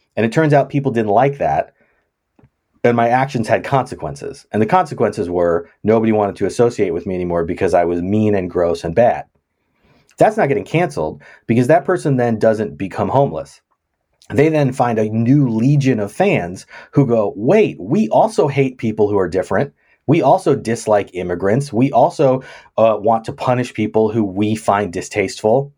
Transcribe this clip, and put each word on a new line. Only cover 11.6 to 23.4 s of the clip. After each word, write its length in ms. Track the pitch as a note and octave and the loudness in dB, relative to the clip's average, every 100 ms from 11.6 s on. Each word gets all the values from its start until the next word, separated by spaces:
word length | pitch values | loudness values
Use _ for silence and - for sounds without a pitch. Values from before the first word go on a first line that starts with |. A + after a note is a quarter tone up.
| B2 | 4
that 180 | E3 - | 2 2
person 320 | F3+ D#3+ C3 | -2 0 0
then 220 | A#2+ A2 | 0 2
doesn't 380 | A2+ G#2+ G#2+ C#2 | 2 2 -4 -6
become 320 | F#2+ - G2 | -10 -4 0
homeless. 520 | B2 C#3 D#2 D2 - _ _ _ _ _ _ _ | 0 0 -2 -12 -18 _ _ _ _ _ _ _
They 180 | G#2 D#3 | 2 2
then 220 | D#3 C#3 | 2 0
find 260 | B2 A#2+ A2 | 0 -2 0
a 120 | G#2+ | -2
new 400 | A2 A#2 C#3+ C3 | 0 2 2 2
legion 500 | A2 B2 D3 C3+ A2+ | 0 2 2 2 0
of 120 | G2+ | -4
fans 540 | - G3 C3 F2 F#2+ - - - | -2 0 0 -4 -12 -18 -20 -2
who 140 | - C3 | 0 2
go, 280 | A#2 G2+ F#2 | 2 0 -2
"Wait, 420 | A#2+ G#3+ E3 - | 2 2 2 -2
we 280 | F2+ F#3 G#3+ | -4 -2 2
also 380 | C3+ G3 - D3+ | 2 2 2 0
hate 300 | C#3+ C3+ - | 2 0 -2
people 320 | A#2 G#2+ G#2 | -6 0 0
who 80 | G2+ | 2
are 100 | F2+ | 0
different. 460 | F#2 E2+ G2+ C#3 - _ _ - | -2 -2 -2 -2 -8 _ _ 0
We 140 | C#3+ | 2
also 340 | C3+ F3+ F#3 B2 | 4 2 2 0
dislike 580 | G#2+ A#2 - G#2 G2+ | -2 -4 0 0 0
immigrants. 600 | F2+ F2+ F2 F#2+ A#2+ C#3+ | -8 -6 -2 0 0 0
We 180 | G#2 C3+ | 0 2
also, 500 | A2+ D#3 - C#3 C3 - - - - | 4 2 2 0 0 -6 -20 -10 2
uh, 200 | A2+ G#2 | 2 2
want 240 | G#2 A2+ A2 | 0 0 -2
to 80 | |
punish 400 | - | -6